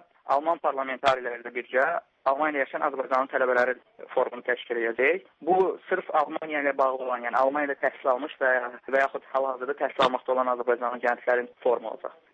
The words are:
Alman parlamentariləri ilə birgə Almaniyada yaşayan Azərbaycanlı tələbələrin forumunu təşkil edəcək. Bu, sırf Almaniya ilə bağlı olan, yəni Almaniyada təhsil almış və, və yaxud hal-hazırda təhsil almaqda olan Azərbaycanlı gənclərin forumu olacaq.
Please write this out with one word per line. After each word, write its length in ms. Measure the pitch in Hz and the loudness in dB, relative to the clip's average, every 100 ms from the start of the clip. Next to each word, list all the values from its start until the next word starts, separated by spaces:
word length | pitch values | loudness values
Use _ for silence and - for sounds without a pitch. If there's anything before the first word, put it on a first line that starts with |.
| - _ - | -2 _ -2
Alman 320 | 135 160 170 | 0 0 0
parlamentariləri 840 | 156 135 135 127 139 131 123 120 | -2 -2 -4 -2 0 0 -2 -8
ilə 80 | 120 120 | -8 -10
birgə 280 | 117 127 143 175 - _ - | -2 2 2 0 -6 _ -2
Almaniyada 380 | 135 156 147 131 | 0 0 0 -2
yaşayan 180 | 165 | -2
Azərbaycanlı 480 | 156 135 127 131 135 | -4 -4 0 0 0
tələbələrin 460 | 143 127 123 123 123 _ - - | 0 2 4 2 -2 _ -20 -4
forumunu 320 | - 123 123 | 0 0 -2
təşkil 380 | 123 123 - 117 | -4 -4 -4 -2
edəcək. 400 | 113 113 135 185 - _ 147 | -2 2 2 2 -4 _ 0
Bu, 300 | 175 185 - - | 4 4 0 -4
sırf 220 | 180 - | -4 0
Almaniya 480 | 156 143 156 160 151 143 | 0 0 -2 -4 -2 0
ilə 80 | 139 | 2
bağlı 300 | 135 131 127 | 2 2 -4
olan, 160 | 123 | -4
yəni 160 | 120 113 | -2 2
Almaniyada 380 | 131 147 143 139 | 2 2 -2 -2
təhsil 300 | 135 - 143 | -2 0 0
almış 220 | 123 151 - | 0 -2 -2
və, 80 | 131 127 120 123 - | 2 2 0 -8 -2
və 120 | 135 135 | 2 2
yaxud 240 | 139 - | -2 -4
hal-hazırda 440 | 135 135 127 127 143 | -2 -2 -2 -6 -4
təhsil 240 | 135 - 135 | -2 2 2
almaqda 260 | 127 - | 2 0
olan 180 | 127 127 123 | 0 2 0
Azərbaycanlı 440 | 123 120 120 123 120 | 0 0 0 -2 -2
gənclərin 420 | 120 - 123 120 - | 0 0 0 0 -2
forumu 300 | 131 117 113 | 0 0 -2
olacaq. 240 | 101 - - _ | -10 -12 -14 _